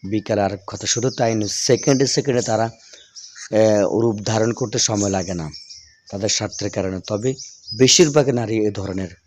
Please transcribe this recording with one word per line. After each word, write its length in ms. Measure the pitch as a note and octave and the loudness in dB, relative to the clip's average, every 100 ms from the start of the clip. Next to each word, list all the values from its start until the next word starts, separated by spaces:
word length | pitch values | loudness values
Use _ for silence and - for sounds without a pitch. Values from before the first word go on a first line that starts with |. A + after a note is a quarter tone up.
| G2 | -4
বিকালে 320 | G#2+ - G#2 | -4 -2 0
আর 100 | G2 | 0
এক 80 | G2 - | -2 -10
কথা। 200 | G2+ G#2 | -10 -4
শুধু 240 | - B2 | -2 -2
তাই 240 | - A#2 | 0 0
নয়, 140 | A2+ G#2 | 0 -2
সেকেন্ডে 580 | - - A#2+ - C3+ C3 | -4 2 2 4 2 2
সেকেন্ডে 360 | - C3+ B2 | 0 0 -2
তারা, 280 | A2+ A2 A2+ - - - - - - - - | 0 0 0 -4 -20 -20 -20 -20 -20 -20 -2
এ, 120 | G#2+ A2 G#2 G2 F2+ | 4 4 4 2 2
রূপ 160 | A#2 G#2+ | 0 0
ধারণ 320 | G2+ A2 A2+ | -2 0 0
করতে 260 | A2+ A#2+ A#2+ | 0 -4 -2
সময় 320 | - A2 G2+ | 0 0 0
লাগে 240 | G2 F2+ | 0 -2
না 160 | F2+ D#2 D2+ - - - _ - | -6 -8 -12 -20 -20 -20 _ -14
তাদের 180 | G2+ G#2 | -6 -2
স্বার্থের 420 | - G#2 - G2+ | -2 -4 -6 -6
কারণে। 300 | G2+ F#2+ F#2 | -4 -4 -4
তবে 340 | - G#2+ A#2+ C3+ - - - G#2+ | -4 -4 -2 -6 -10 -20 -16 4
বেশিরভাগ 520 | B2+ - E3+ C#3+ C3+ | 4 6 6 6 2
নারী 380 | A#2+ A2 A2 G#2+ | 2 0 0 0
এ 40 | |
ধরনের 380 | G2+ F#2+ F#2+ F#2 F2+ | -2 -6 -6 -6 -10